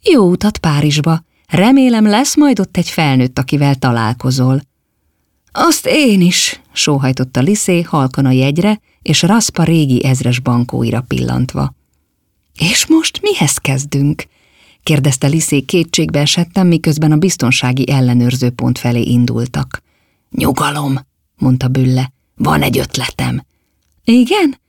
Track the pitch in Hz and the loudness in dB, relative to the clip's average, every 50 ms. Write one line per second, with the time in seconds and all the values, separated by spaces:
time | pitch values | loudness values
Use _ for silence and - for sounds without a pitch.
0 | _ 453 339 254 196 175 180 180 196 214 214 - - 170 147 147 147 151 143 151 | _ 4 4 4 4 4 2 2 0 -2 -2 -2 -2 -2 0 2 0 0 0 0
1 | 147 165 165 160 _ _ _ _ _ _ - 165 190 240 269 277 262 254 233 220 | 0 0 0 -2 _ _ _ _ _ _ 0 2 4 4 4 4 4 4 4 4
2 | 214 208 202 220 277 294 - 302 302 285 247 180 190 - - 180 170 - - - | 2 2 2 2 0 0 2 2 4 4 2 0 -2 -2 -2 -4 -4 -2 -2 0
3 | 160 143 135 127 123 123 - - 131 - 151 143 143 143 139 135 - 127 117 117 | 0 2 2 2 2 0 -2 -4 -4 -2 0 0 2 0 0 0 0 0 0 0
4 | 113 107 123 - - 131 127 131 127 131 131 143 - _ _ _ _ _ _ _ | -2 -2 -4 -2 -2 -2 0 0 0 0 0 -2 -4 _ _ _ _ _ _ _
5 | _ _ _ _ _ _ _ _ _ _ _ - - 339 311 - - - - 311 | _ _ _ _ _ _ _ _ _ _ _ -2 0 0 0 0 -2 -2 0 2
6 | 294 247 202 190 175 180 170 - - - - - _ _ _ - - 156 143 135 | 2 2 4 4 4 2 2 0 -4 -4 -6 -10 _ _ _ -4 -2 -2 0 0
7 | 139 127 131 127 127 127 - 135 127 170 208 208 - - 180 170 170 - - 156 | 0 -2 -2 -2 -4 -4 -2 -2 0 0 0 -2 0 -2 -2 -2 -2 -2 -2 -2
8 | 135 127 - - 135 131 127 131 131 139 147 175 - 208 214 208 _ _ _ _ | -2 -2 -2 0 0 2 2 2 0 0 0 0 0 0 0 -2 _ _ _ _
9 | _ - 151 - - 170 214 233 - - - - 165 156 165 165 151 135 127 120 | _ -2 0 0 2 2 2 2 0 -2 -2 0 0 2 2 2 2 2 0 0
10 | - 135 131 127 - 123 120 123 123 123 120 120 120 - - 127 120 113 110 117 | 2 0 -2 0 0 -2 -2 -2 -2 -2 0 0 -2 -2 -2 -4 -2 -2 -2 -4
11 | 127 - 131 127 123 120 123 127 127 131 - 135 139 135 - _ _ _ _ _ | -4 -4 -4 -4 -2 -2 -2 -2 -2 -4 -4 -6 -6 -6 -8 _ _ _ _ _
12 | _ _ _ _ _ _ _ _ _ _ _ - 262 - 254 - - - 320 320 | _ _ _ _ _ _ _ _ _ _ _ -4 -4 -2 -2 -2 0 2 2 0
13 | 330 - - - - 415 392 - - 143 - - - 143 135 131 139 147 - 139 | 0 -2 -8 -4 -4 -2 0 0 0 -2 -2 -4 -4 -4 -4 -4 -4 -4 -2 0
14 | 139 143 151 - - _ _ _ _ _ _ _ _ _ _ _ _ - 156 139 | 0 0 -2 -4 -8 _ _ _ _ _ _ _ _ _ _ _ _ 0 0 2
15 | 131 - 131 - - 139 151 165 151 - 151 139 131 - - 175 160 165 - - | 2 0 0 0 -2 0 0 0 0 0 -2 -2 -2 0 -2 -2 -2 0 -2 -2
16 | 160 156 160 143 147 147 - 180 170 170 - 202 185 175 170 156 - 160 147 151 | -2 0 0 0 0 0 0 -2 -2 -2 0 2 2 2 2 2 0 0 0 2
17 | 160 151 151 151 151 160 - - 131 120 131 - - 127 127 135 127 - 139 135 | 2 2 2 2 2 0 0 0 0 0 0 0 0 -2 -2 -2 -2 0 0 0
18 | 127 123 123 123 120 123 123 127 123 123 123 - 123 123 123 - - 120 120 120 | 2 2 2 2 2 0 0 0 -2 -2 -2 -2 -2 -2 -2 -2 -2 -2 -2 -2
19 | 117 - 120 120 123 120 117 113 120 123 - 143 135 - - - _ _ _ _ | 0 0 2 2 2 0 0 -4 -6 -6 -6 -8 -8 -8 -10 -16 _ _ _ _
20 | _ _ _ _ _ _ - - - - 131 - - 147 147 151 147 139 135 131 | _ _ _ _ _ _ -8 -4 -2 -2 -2 -2 -4 -4 -4 -6 -4 -4 -4 -6
21 | - _ _ _ _ _ _ _ - 127 127 127 131 123 131 131 127 127 127 127 | -8 _ _ _ _ _ _ _ 0 0 0 0 0 -2 0 0 0 0 0 0
22 | 127 127 _ _ _ _ _ - - - 156 - 139 - - 135 131 - - - | -2 -4 _ _ _ _ _ -4 -2 -2 0 0 0 0 -2 -2 -4 -4 -6 -8
23 | 127 - - - 131 - 120 131 - _ _ _ _ _ _ _ _ _ _ _ | -8 -8 -6 -6 -4 -4 -4 -6 -8 _ _ _ _ _ _ _ _ _ _ _
24 | _ - 226 247 247 247 370 427 359 277 269 _ _ | _ 2 4 4 4 2 2 0 0 -2 -2 _ _